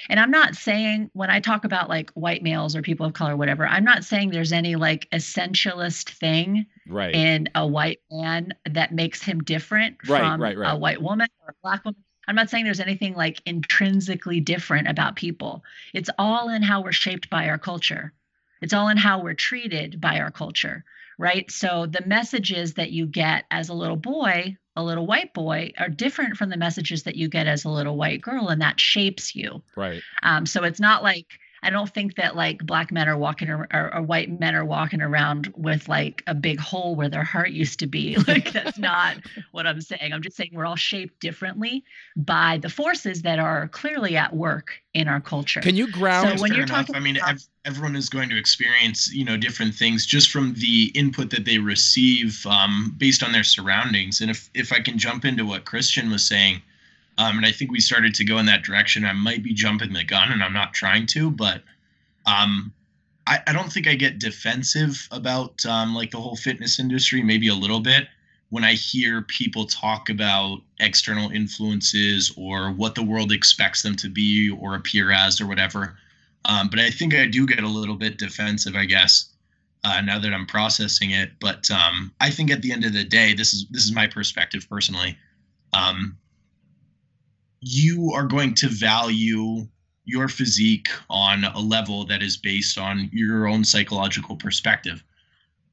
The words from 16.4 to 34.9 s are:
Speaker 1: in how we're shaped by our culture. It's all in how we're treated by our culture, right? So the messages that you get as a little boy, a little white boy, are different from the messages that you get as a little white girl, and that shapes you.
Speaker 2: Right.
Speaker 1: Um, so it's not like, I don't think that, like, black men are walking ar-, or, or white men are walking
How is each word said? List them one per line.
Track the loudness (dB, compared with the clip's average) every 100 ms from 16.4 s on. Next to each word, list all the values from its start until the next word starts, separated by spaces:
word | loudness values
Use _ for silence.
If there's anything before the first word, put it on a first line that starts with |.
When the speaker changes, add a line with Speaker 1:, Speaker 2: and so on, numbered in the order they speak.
| -2
Speaker 1:
in | 0
how | 2 0
we're | 0
shaped | -2 -2 -4 -4
by | -2 -2
our | -4
culture. | -6 -4 -2 -4 -10 _ _ _ _ -10
It's | -2
all | 2 4
in | 4
how | 4 2
we're | -2
treated | -4 -4 -4 -6 -6 -6 -4
by | -2 -2
our | -4
culture, | -6 -6 -4 -4 -6 -14 -20 -20 -4
right? | 0 0 -2
So | -4 -2 -2 -2
the | -4 0
messages | 0 0 -4 -2 -4 -6 -6
that | -6
you | -4 -4
get | 0 0 0 -2
as | -6 -6
a |
little | -6 -4 -4
boy, | -4 -2 0 0 -2 -10 _ -8
a |
little | -4 -4 0
white | 0 -2
boy, | -6 -4 -4 -6 -6
are | -6
different | -2 -4 -2 -4 -4
from | -4
the | -2
messages | -2 -2 -4 -4
that | -6 -6
you | -4
get | -2 0
as | -2 -2
a |
little | -4 -2 -2
white | -2 -4
girl, | -6 -4 0
and | 0
that | 0 2
shapes | 2 2 0 -2 -10 -8
you. | -10 -10 -14 -8
Speaker 2:
Right. | -6 -6 -10 -2
Speaker 1:
Um, | 2 2 0
so | -2
it's | -2 2
not | 4 4
like, | 4 0 -4 -20 -20 -6 -2
I |
don't | -2 -2
think | -4 -4 -2
that, | -2 0
like, | -2 -2 -2
black | -2 -2
men | 0 0
are | 0
walking | -2 -2 -4
ar-, | -4 -2
or, | -2 -2 -2
or |
white | 0 0 -2 -2
men | 0
are | 0 -2
walking | -2 -2